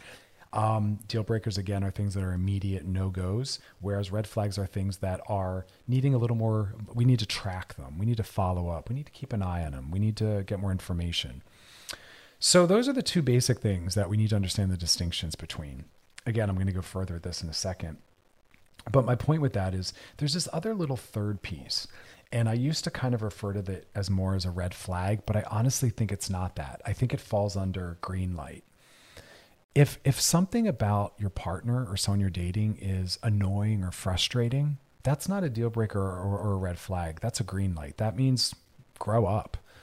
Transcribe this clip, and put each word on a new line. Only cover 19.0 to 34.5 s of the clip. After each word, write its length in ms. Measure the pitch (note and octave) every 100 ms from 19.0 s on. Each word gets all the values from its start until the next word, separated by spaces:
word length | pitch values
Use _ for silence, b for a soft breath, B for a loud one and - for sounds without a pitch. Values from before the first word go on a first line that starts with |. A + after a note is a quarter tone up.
| A#2
my 100 | B2
point 260 | - D#3
with 120 | C#3
that 200 | G2+ F#2+
is 200 | F#2 F#2 - B B
there's 160 | C#3+
this 160 | F3+ -
other 240 | D#3+ G#3+ G#3+
little 220 | D#3 B2+
third 440 | - A2 G#2 G2+
piece. 460 | - D2+ - - - B B B B
And 200 | A#2+ A2+
I 40 | A#2
used 280 | C#3 D#3+
to 80 | -
kind 220 | - B2+ A#2+
of 60 |
refer 320 | G#2+ - G2+
to 80 | G2+
that 260 | F#2+ F#2 - G#2
as 140 | F#2+
more 260 | F#2+ F#2+ F#2+
as 80 |
a 80 | F2+
red 220 | F2 F2+
flag, 480 | - - F2+ F#2 G#2+ -
but 120 | G#2
I 80 | -
honestly 400 | G#2 B2+ - B2
think 220 | - G#2
it's 180 | G2 -
not 280 | F#2 F#2 -
that. 240 | C#2 C2+ -
I 60 |
think 220 | G2 B2+
it 80 | D3
falls 340 | - G#2+ G#2 G2
under 420 | F#2+ F#2 F2 E2+
green 340 | - F#2 F#2 F2
light. 300 | C#2+ - - _ B B B B B B B B _
If, 260 | - C#3+ -
if 160 | - -
something 480 | - E3+ F#3+ A#3 A3
about 460 | B2+ G#2 G#2 G2+ -
your 120 | G2+
partner 580 | - - - A2+ B2 A2+
or 60 | F#2+
someone 240 | - G2+
you're 100 | G2
dating 480 | F2 F2 G2 G#2+ -
is 360 | G2 F#2+ F#2 -
annoying 600 | A#2 G2+ F#2+ G2+ G#2 G#2+ F2+
or 60 |
frustrating, 880 | - F#2+ F2+ - B2 A#2